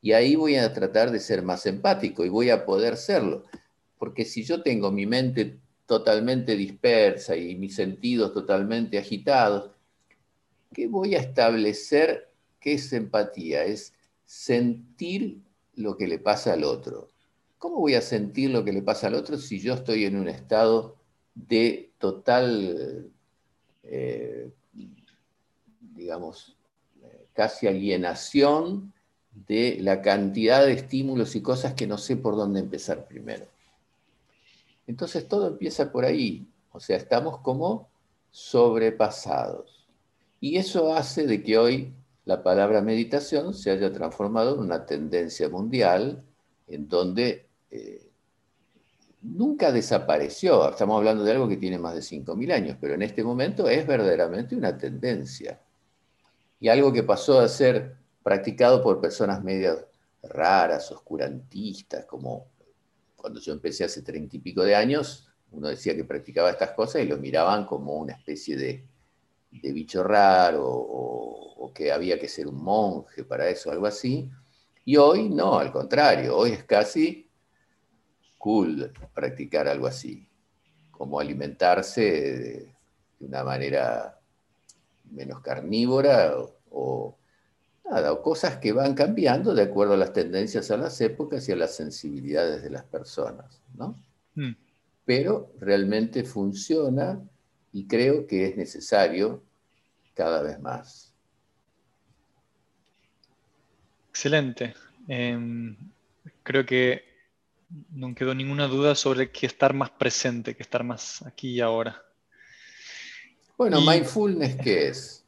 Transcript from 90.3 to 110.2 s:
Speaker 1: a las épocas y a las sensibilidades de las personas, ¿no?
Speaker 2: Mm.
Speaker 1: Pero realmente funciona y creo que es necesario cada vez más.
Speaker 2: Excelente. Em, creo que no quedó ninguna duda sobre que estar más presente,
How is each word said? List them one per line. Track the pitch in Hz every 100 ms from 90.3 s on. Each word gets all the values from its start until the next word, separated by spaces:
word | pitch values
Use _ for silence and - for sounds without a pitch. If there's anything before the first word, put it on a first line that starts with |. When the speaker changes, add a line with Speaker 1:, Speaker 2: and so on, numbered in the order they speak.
| 90 107 113 -
Speaker 1:
a | 107
las | 160 -
épocas | 113 - 147 139 123
y |
a | 90
las | 80 -
sensibilidades | 78 - 78 71 65 73 82 71
de | 71
las | 69
personas, | - - - - 64 - - _ _ 127
¿no? | 156 - _ _ _ -
Speaker 2:
Mm. | 135 117 _ _ _ _ -
Speaker 1:
Pero | 127 156 208 - -
realmente | 98 101 98 107 113 131
funciona | 123 107 98 98 - 160 143 131 165 196 - _ _ _ _
y | 101 95
creo | 117 127 147 147
que | 98 95
es | 95
necesario | 85 - - 104 92 87 107 131 _ _ _ _ _ _ _
cada | - 82 80
vez | 76 71
más. | 67 64 - - _ _ _ _ _ _ _ _ _ _ _ _ _ _ _ _ _ _ _ _ _ _ _ _ _ _ _ _ _ _ _
Speaker 2:
Excelente. | - 143 151 135 120 120 - - _ 220
Em, | 127 123 120 117 117 117 104 160 _ _ _ - _
creo | - 135 127
que | 127 127 127 _ _ _ _ _ _ _ 165 -
no | 147 127 120
quedó | 131
ninguna | 131 135 143 143
duda | 135 147 143
sobre | 139 131 131
que | - 131
estar | - 139
más | 139 135
presente, | _ 127 -